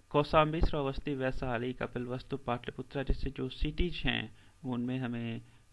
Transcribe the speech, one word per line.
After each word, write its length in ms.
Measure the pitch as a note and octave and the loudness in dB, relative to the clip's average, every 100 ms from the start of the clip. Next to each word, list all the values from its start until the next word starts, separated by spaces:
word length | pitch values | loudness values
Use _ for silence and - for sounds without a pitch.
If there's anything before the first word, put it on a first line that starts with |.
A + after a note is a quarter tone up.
| - | 0
कौशाम्बी, 500 | D3 D3+ D#3+ D#3 D#3+ | 2 6 6 6 6
श्रावस्ती, 540 | - D#3 C3+ C3+ - | 4 4 0 -2 -2
वैशाली, 580 | C3+ C3 C3 C3 A#2+ B2 | 0 0 0 0 0 -2
कपिलवस्तु, 640 | B2+ A#2+ B2 B2 B2+ - C#3 | -2 -4 -4 -4 -6 -6 -6
पाटलिपुत्रा 640 | - A#2+ - - C3 C#3+ | -2 -2 -4 -8 -6 -2
जैसे 280 | C3 - C#3 | 0 0 0
जो 180 | C3+ C3 | -2 -6
सिटीज 540 | - D#3 D3+ F3+ - | -2 -2 0 -2 0
हैं 320 | C3+ A#2 A2 - - - | 0 0 -4 -10 -20 -12
उनमें 340 | C3 A#2+ A#2+ C3 | -4 -2 -2 -2
हमें 440 | B2 A#2 A#2 A2+ A2 - - | -2 -2 -4 -6 -10 -18 -20